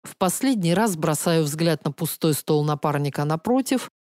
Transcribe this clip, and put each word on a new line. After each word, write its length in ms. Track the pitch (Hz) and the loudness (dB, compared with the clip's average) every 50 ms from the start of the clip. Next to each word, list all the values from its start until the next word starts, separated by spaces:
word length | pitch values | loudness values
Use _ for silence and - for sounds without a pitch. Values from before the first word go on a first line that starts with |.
В 140 | - - - | -18 -20 -4
последний 580 | _ 190 180 - - - 269 269 208 175 165 175 | _ 0 0 0 0 0 0 0 2 2 2 2
раз 220 | 190 226 226 180 | 4 2 2 0
бросаю 480 | 156 160 160 151 - - 180 170 165 160 | 0 -2 -2 -2 0 0 2 2 2 2
взгляд 400 | 147 143 156 165 170 156 - - | 0 0 0 0 0 0 0 -2
на 80 | 147 | -6
пустой 420 | 143 - 170 151 - - - 160 147 | -4 -4 -6 -6 -4 0 0 0 0
стол 300 | - - - 156 151 147 | 0 0 0 0 2 2
напарника 600 | 151 151 143 - 156 143 143 143 143 - - 147 | 0 -2 0 0 0 0 0 -2 -2 -2 -4 -2
напротив, 680 | 151 156 - _ 220 247 269 254 - - 240 - - _ _ _ | -2 -2 -2 _ 0 0 0 2 0 -2 -2 -4 -6 _ _ _